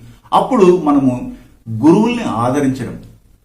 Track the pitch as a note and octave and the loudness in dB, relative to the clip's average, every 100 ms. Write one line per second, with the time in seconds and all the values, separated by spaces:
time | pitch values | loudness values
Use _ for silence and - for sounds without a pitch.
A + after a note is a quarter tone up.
0 | - - - - G3 B3 F3+ F3 D3 C#3+ | -16 -20 -2 -2 0 2 4 4 2 0
1 | C3 B2 - - - _ A2+ A2 D3 G3+ | 0 -2 -8 -16 -20 _ -12 0 2 4
2 | A#3 A#3+ - A2+ B2 C#3+ C3+ B2 G2 - | 2 -2 -6 -4 -2 -2 -2 -4 -8 -14
3 | - - _ _ | -20 -20 _ _